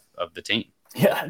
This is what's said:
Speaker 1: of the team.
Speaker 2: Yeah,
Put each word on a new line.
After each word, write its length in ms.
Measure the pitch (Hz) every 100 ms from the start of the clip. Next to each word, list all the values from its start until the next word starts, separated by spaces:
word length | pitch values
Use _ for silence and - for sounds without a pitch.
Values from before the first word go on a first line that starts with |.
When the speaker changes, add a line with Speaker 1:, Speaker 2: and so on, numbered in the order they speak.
| _ -
Speaker 1:
of 160 | 87
the 80 | 87
team. 300 | - 110 - _ _ -
Speaker 2:
Yeah, 320 | 180 -